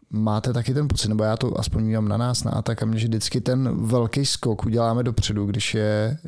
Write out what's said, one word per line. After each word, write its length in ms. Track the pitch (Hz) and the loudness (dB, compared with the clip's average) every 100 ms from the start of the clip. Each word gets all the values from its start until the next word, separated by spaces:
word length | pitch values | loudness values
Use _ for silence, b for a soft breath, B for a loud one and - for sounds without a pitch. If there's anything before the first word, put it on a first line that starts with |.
| - | -8
máte 420 | 107 110 107 127 | -2 0 0 0
taky 200 | 120 120 | -2 0
ten 140 | 131 147 | 0 0
pocit, 220 | - 107 | 0 0
nebo 140 | 107 | 2
já 140 | 107 110 | 2 0
to 220 | 120 - | 0 -2
aspoň 240 | 113 - | -2 0
vnímám 240 | 110 110 107 | 0 0 0
na 100 | 104 | 0
nás, 260 | 123 123 | 0 -2
na 80 | - | -2
Atakamě, 480 | 110 110 113 113 110 | -2 -2 -2 -2 0
že 80 | 113 | 0
vždycky 340 | 113 - 127 | 0 0 -2
ten 440 | - 127 127 110 110 | 0 0 0 0 0
velký 380 | 123 113 139 139 | 2 2 0 0
skok 400 | - 127 107 117 | 0 -2 -2 0
uděláme 380 | 113 117 117 | 2 2 2
dopředu, 420 | 123 113 - 104 101 | 0 0 0 0 0
když 280 | 104 - 110 | 0 -2 0
je 420 | 107 107 110 151 | 2 2 0 -2